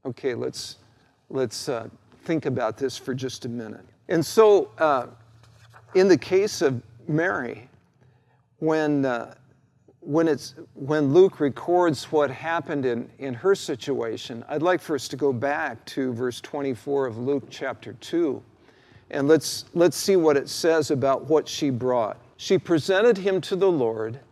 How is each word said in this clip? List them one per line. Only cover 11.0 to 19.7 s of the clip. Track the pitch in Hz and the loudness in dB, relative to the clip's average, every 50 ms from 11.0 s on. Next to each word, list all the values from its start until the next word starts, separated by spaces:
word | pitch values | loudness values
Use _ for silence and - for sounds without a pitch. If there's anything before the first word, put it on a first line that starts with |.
| 147 135 139 | 2 4 6
Luke | 175 190 185 - - | 6 6 6 4 0
records | 151 135 113 - - - 175 180 175 170 143 - - - | -2 -2 -2 -4 -2 0 2 4 4 2 0 -2 -6 -2
what | - 151 147 135 | 0 0 0 0
happened | 131 - 139 160 165 170 - - 160 143 131 | -2 -8 -6 -4 -4 -4 -4 -4 -4 -2 -2
in, | 127 120 117 120 - - | -2 -2 -2 -6 -10 -14
in | - 135 135 123 | -12 -10 -10 -10
her | 113 - 190 196 | -2 2 2 2
situation, | 190 - - 147 110 - 147 135 120 117 113 110 123 - - 123 117 117 | 2 0 -8 -8 -8 -4 -4 -4 -4 -4 -6 -6 -8 -10 -12 -12 -14 -10
I'd | - 147 151 | -8 -4 -2
like | 156 175 185 165 | 2 2 0 0
for | - - 160 | 0 -4 -6
us | 131 - | -4 -4
to | - - | -8 -6
go | 127 147 139 127 | -2 0 0 0
back | 117 135 139 143 156 160 139 117 113 _ | 0 -2 -4 -2 -4 -4 -6 -8 -12 _
to | - - 143 135 127 120 | -10 -6 -4 -4 -4 -4
verse | 113 127 123 117 - | -4 -4 -6 -6 -8
twenty-four | - - - 147 139 139 127 - - 143 139 139 135 | -14 -10 -8 -6 -4 -4 -6 -6 -6 -4 -2 -2 -2
of | 127 107 | -2 -4
Luke | 113 123 131 143 135 - - | -6 -4 -2 -2 -2 -4 -8
chapter | - - 147 131 117 - - 117 101 | -12 -8 -8 -8 -8 -10 -14 -16 -16
two, | - - - - 170 170 147 123 - - _ _ _ _ _ _ _ _ _ _ - _ _ | -16 -10 -4 -2 0 0 0 -2 -4 -10 _ _ _ _ _ _ _ _ _ _ -20 _ _
and | - 147 139 | -4 -2 4
let's, | 143 160 156 - - - - - - | 4 4 4 4 -4 -10 -10 -12 -6